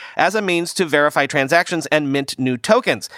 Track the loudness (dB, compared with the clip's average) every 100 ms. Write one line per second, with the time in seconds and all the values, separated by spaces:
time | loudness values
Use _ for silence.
0 | -10 -2 0 0 0 -2 -2 -2 0 2
1 | 2 2 0 0 2 2 2 -2 0 0
2 | 2 -2 -2 -2 -2 -2 2 2 2 -2
3 | -6